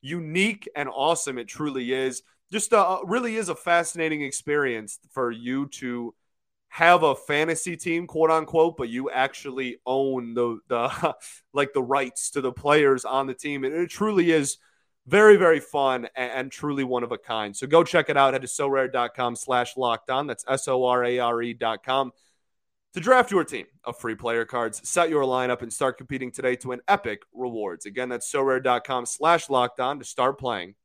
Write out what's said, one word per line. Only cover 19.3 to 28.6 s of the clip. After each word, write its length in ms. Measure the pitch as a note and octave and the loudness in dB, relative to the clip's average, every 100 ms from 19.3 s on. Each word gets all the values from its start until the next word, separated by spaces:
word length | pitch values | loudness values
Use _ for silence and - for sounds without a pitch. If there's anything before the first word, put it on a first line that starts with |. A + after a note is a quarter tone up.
| A#2 | -4
slash 400 | - B2+ B2 - | -2 0 0 -2
locked 320 | B2+ A2+ - | 0 0 -2
on. 180 | C3 C#3+ | -4 -4
That's 160 | A#2 - | -8 -4
S 180 | C3 - | -4 0
O 160 | B2+ | 0
R 220 | B2+ B2 A#2+ | 2 2 2
A 140 | B2 | 0
R 220 | A#2+ A#2 | 0 0
E 120 | A#2+ | -4
dot 280 | A2+ A#2 A2 - | -4 -4 -4 -2
com 260 | C3 C3+ _ _ _ _ _ _ _ _ | -2 -2 _ _ _ _ _ _ _ _
to 60 | F3+ | -6
draft 320 | F3 B3+ A#3+ | 4 6 6
your 140 | G3 D3+ | 2 0
team 220 | B2+ - _ - | -6 -12 _ -12
of 120 | A#2 | -8
free 180 | A#2 A2 | -6 -4
player 280 | A#2+ A#2 | -2 -2
cards, 380 | A2+ B2 A2+ A2 - | -2 -2 -4 -4 -4
set 220 | - E3+ | 0 2
your 140 | D3+ | 2
lineup, 380 | C3 B2+ B2+ B2 | 2 0 0 -2
and 100 | A#2 | -6
start 260 | - C3+ B2+ | -2 -2 -2
competing 320 | B2+ C#3 B2+ | -10 -8 -8
today 280 | A#2+ B2+ B2+ | -4 -2 -2
to 100 | B2+ | -6
win 140 | B2 - | -10 0
epic 320 | G3 - G#2 _ | 0 0 -10 _
rewards. 520 | - B2+ A2+ G2+ E2+ G#2 | -10 -8 -6 -6 -8 -10
Again, 240 | G2+ B2+ | -8 -6
that's 200 | A#2+ - | -6 -4
sorare 320 | D3 C3+ C3 | -2 0 0